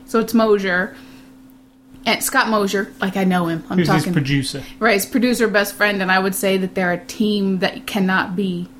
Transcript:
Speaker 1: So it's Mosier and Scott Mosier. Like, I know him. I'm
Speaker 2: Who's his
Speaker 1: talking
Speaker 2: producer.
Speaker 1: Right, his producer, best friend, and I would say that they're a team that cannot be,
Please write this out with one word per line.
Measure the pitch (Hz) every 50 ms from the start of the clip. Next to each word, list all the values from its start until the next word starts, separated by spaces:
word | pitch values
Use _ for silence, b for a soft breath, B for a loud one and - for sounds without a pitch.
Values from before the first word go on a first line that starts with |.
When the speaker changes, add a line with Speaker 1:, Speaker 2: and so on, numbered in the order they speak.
| -
Speaker 1:
So | - - 226
it's | 220 226 -
Mosier | 226 226 214 208 202 190 190 175 180 196 226 B B B B B B B B B B B - - - - _ _ _ _ - - - -
and | 226 208 - -
Scott | - - 262 220 220
Mosier. | 220 208 196 190 202 196 208 - - -
Like, | 196 190 185
I | 196 190
know | 185 180 180 175
him. | 165 165 160 - -
I'm | 175 185
Speaker 2:
Who's | 170 151
his | - 156
Speaker 1:
talking | 147 185
Speaker 2:
producer. | 175 156 131 135 143 139 131 - - 135 123 - - -
Speaker 1:
Right, | 220 226 202
his | 196 196
producer, | - - 233 233 247 233 - 226
best | 202 196 208 202 208 -
friend, | - 208 208 202 190
and | 190 185
I | 185 190
would | 190 196 190
say | - 202 190 190
that | 190 185 180 -
they're | 190 185 175
a | 175 175 -
team | - - - 214 208 208 208 196 196 190 180
that | 196 - - - -
cannot | - - 202 185 190 190 185 - - 180
be, | 202 196 185 175 175 175 - -